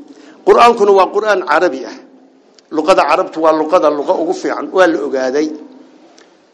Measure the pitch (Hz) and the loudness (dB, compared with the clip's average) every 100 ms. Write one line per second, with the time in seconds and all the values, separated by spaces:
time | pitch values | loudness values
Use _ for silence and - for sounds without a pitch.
0 | - - - - - 214 240 233 202 196 | -20 -20 -20 -4 2 6 6 4 4 4
1 | 180 196 214 196 139 151 180 135 113 - | 2 0 -2 -2 0 0 0 -2 -12 -18
2 | - - _ _ _ _ - 151 156 185 | -20 -20 _ _ _ _ -10 -4 0 2
3 | 147 165 185 160 160 156 156 180 151 147 | 2 0 -2 -2 0 0 0 0 0 -2
4 | 143 180 165 - 147 120 143 185 175 160 | -4 -4 -2 -4 -6 -6 -4 0 2 0
5 | 147 131 131 139 156 156 - - - _ | -4 -4 -4 -2 -4 -8 -18 -20 -20 _
6 | _ _ _ _ _ | _ _ _ _ _